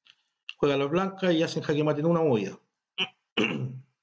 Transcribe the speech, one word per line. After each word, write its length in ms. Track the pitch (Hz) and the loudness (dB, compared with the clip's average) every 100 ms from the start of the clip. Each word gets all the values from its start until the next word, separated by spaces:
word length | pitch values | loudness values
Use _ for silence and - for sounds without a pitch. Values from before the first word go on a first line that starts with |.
| _ _ _ _ - - | _ _ _ _ -20 -2
juegan 240 | 147 139 | 0 2
las 100 | 139 | 0
blancas 420 | 170 190 185 185 | 0 -2 -2 0
y 120 | 165 | 2
hacen 180 | 160 160 | 0 -2
jaque 220 | 139 147 | -2 0
mate 160 | 151 147 | 0 2
en 60 | 165 | 2
una 140 | 170 | 2
movida. 380 | 160 113 95 - _ _ _ - 185 - _ - | 4 2 0 -8 _ _ _ -8 -8 -10 _ -2
<clears throat> 0 | 226 147 131 - - _ | -2 -2 -6 -10 -18 _